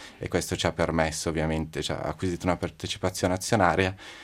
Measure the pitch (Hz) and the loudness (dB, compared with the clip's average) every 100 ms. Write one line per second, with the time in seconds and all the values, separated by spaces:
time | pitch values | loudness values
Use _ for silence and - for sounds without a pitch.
0 | - - 92 90 - 90 87 80 82 80 | -14 -10 -2 0 0 0 0 2 2 2
1 | 80 78 85 78 78 80 78 73 76 76 | 2 0 -2 0 0 0 -2 -4 -4 -4
2 | 71 78 95 85 92 85 87 - 90 - | -4 -4 -4 -2 0 0 -2 -6 -8 -2
3 | 92 - 92 92 - 113 90 82 95 98 | -4 0 0 0 2 4 6 6 2 0
4 | - - | -12 -18